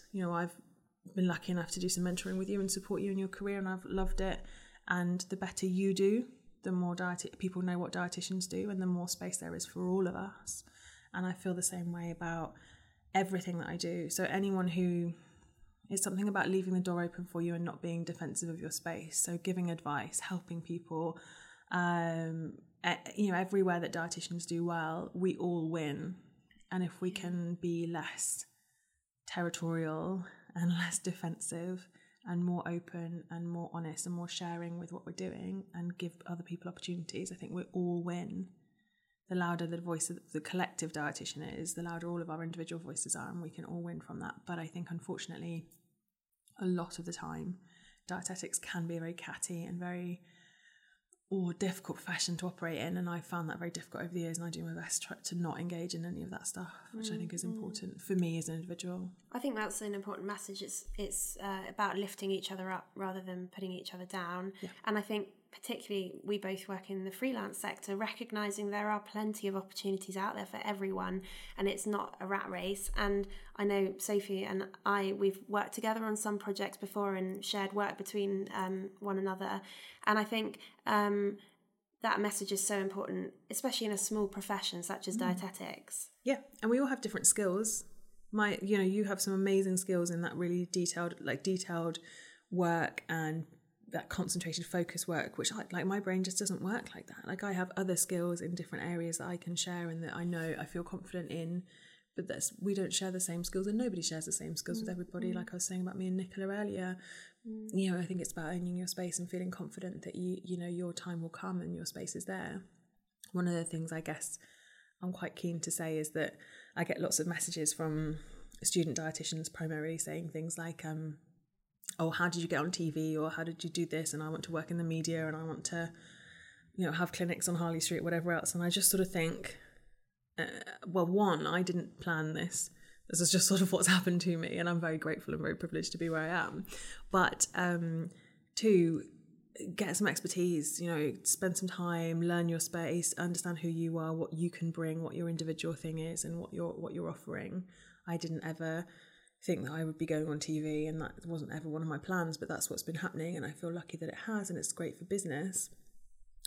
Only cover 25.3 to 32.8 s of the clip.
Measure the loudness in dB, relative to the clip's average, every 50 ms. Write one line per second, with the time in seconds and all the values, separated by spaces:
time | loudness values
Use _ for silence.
25.3 | 4 4 2 2 2 2 2 2 0 0 0 0 0 -2 -2 -4 -6 -8 -12 -20
26.3 | -20 _ _ _ -20 -18 -8 -4 0 0 0 0 0 -2 -2 -2 -2 -2 -2 -2
27.3 | -2 -2 -2 -2 -2 -2 0 0 0 0 0 0 -2 -2 -4 -4 -4 -4 -2 -2
28.3 | -2 -4 -6 -10 _ _ _ _ _ _ _ _ _ _ _ _ _ _ -12 -8
29.3 | -4 -2 -2 -2 -2 -2 0 0 2 2 2 0 0 0 0 0 -2 -2 -4 -6
30.3 | -12 -20 -18 -10 -4 2 2 4 4 4 2 0 -2 -2 -2 -2 -2 -2 -2 -4
31.3 | -4 -4 -4 -4 -4 -4 -4 -4 -4 -6 -8 -12 -20 -20 _ _ _ _ -6 -2
32.3 | 0 2 4 4 2 2 0 0 -2 -2